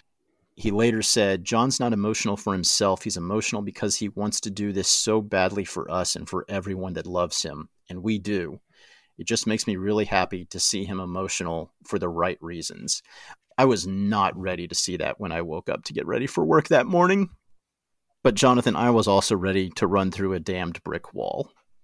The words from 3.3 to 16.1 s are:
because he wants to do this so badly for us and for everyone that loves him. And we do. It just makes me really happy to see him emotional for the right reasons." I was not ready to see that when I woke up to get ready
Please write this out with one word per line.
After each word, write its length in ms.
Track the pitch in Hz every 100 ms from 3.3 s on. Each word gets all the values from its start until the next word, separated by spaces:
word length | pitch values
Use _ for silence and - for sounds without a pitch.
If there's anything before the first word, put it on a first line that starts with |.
| 107 - 107
because 360 | 101 - 107 -
he 100 | 101
wants 320 | 101 104 -
to 100 | 110
do 220 | 98 104
this 160 | 98 92
so 320 | - - 110
badly 460 | 104 95 92 101 92
for 260 | 92 -
us 240 | 90 90 -
and 140 | -
for 160 | 92 -
everyone 460 | 98 95 92 92
that 120 | 85 85
loves 380 | 90 87 -
him. 240 | 80 73 78 _ -
And 120 | 90
we 180 | 101 107
do. 420 | 95 101 82 80 _ _ - - _ -
It 100 | -
just 200 | 113 110
makes 200 | 110 -
me 80 | 95
really 300 | 98 107 104
happy 400 | 98 90 92 90
to 140 | 90
see 240 | - 101 95
him 160 | 95
emotional 720 | 90 90 95 - 87 82 76 _
for 160 | - 101
the 80 | 87
right 340 | 85 90 -
reasons." 640 | 82 85 78 - - - - - - - _ -
I 80 | 131
was 200 | 107 87
not 540 | 95 101 107 95 92
ready 260 | 92 90 87
to 60 | -
see 200 | - 87
that 240 | - -
when 140 | 98
I 80 | 82
woke 260 | 85 80 -
up 160 | -
to 100 | -
get 140 | -
ready 180 | -